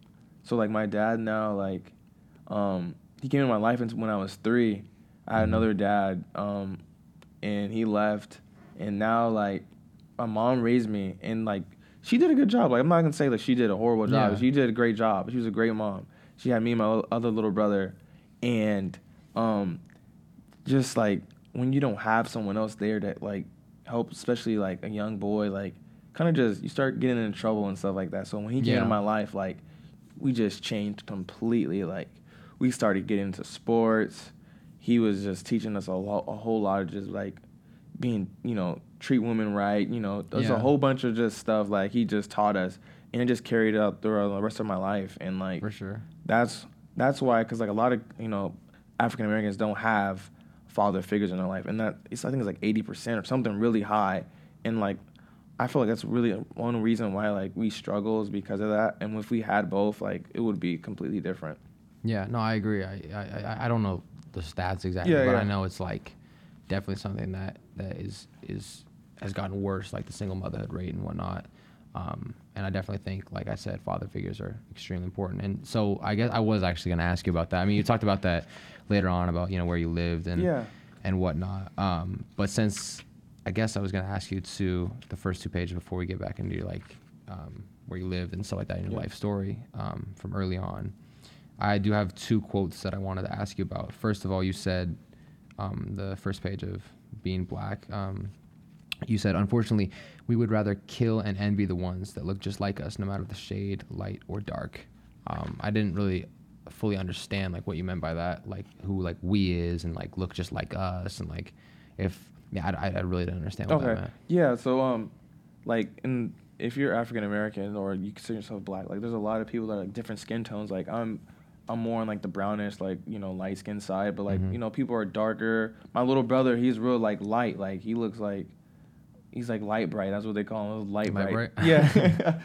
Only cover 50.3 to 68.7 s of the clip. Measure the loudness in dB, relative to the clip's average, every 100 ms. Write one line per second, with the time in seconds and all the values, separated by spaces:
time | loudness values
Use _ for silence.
50.3 | -20 -20 -20 -6 2 2 2 0 0 2
51.3 | 0 -2 -4 -4 -2 -2 -4 -10 -6 -4
52.3 | -2 -2 -2 0 0 -2 -6 -2 -2 0
53.3 | 0 0 2 2 2 2 2 2 0 -4
54.3 | -14 -20 -8 -4 0 0 -2 -10 -20 -20
55.3 | -20 -10 -4 0 2 2 0 0 0 2
56.3 | 0 -6 -6 -2 0 2 2 0 0 0
57.3 | 0 -2 -2 -2 -2 -4 -2 0 0 -2
58.3 | -4 -4 -2 2 4 2 0 -4 -4 -2
59.3 | -2 2 2 2 2 2 0 -4 -6 -6
60.3 | -2 0 0 0 -2 -6 -6 -4 -2 -4
61.3 | -6 -8 -10 -16 -20 -20 -6 -2 0 0
62.3 | 0 0 2 2 0 -2 -8 -10 -10 -8
63.3 | -8 -6 -4 0 2 2 0 -6 -18 -12
64.3 | -10 -8 -4 -2 -2 -2 0 4 4 6
65.3 | 4 4 0 -2 -4 -6 -6 -10 -18 -20
66.3 | -20 -20 -20 -6 -4 -2 -4 -4 -6 -4
67.3 | -6 -8 -10 -14 -10 -8 -6 -8 -10 -16
68.3 | -18 -10 -8 -10